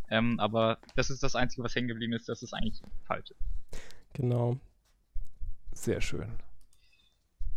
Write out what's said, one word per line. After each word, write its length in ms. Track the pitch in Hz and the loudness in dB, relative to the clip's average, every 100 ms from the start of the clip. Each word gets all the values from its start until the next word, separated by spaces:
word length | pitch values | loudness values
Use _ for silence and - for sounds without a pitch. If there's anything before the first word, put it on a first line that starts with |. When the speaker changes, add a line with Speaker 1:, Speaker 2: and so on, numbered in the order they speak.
| - | 2
Speaker 1:
Ähm, 280 | 110 117 113 | 2 2 2
aber 380 | 107 113 113 113 - - | 2 2 2 0 -2 0
das 140 | 127 | 2
ist 140 | 131 | 2
das 120 | 135 117 | 2 4
Einzige, 280 | 123 - | 2 0
was 100 | 117 123 | -2 -2
hängen 120 | 123 | -2
geblieben 260 | 113 117 | -4 -4
ist, 160 | 117 - | -4 -4
dass 140 | 117 | -8
es 100 | 117 | -6
eigentlich 260 | 110 113 - - - - | -2 -2 -2 -4 -6 -4
falsch 260 | - - | -6 -6
ist. 80 | - - - - - - - - | -2 0 0 0 -4 -6 -10 -12
Speaker 2:
Genau. 440 | - 123 120 120 127 - _ _ _ _ - - - - - - | -4 0 0 0 -2 -8 _ _ _ _ -2 0 -2 -2 -2 -4
Speaker 3:
Sehr 260 | - - - | -4 -2 0
schön. 260 | - - 110 117 - - - - - _ _ _ _ - - | 2 0 -2 -4 -4 -10 -14 -20 -20 _ _ _ _ 0 4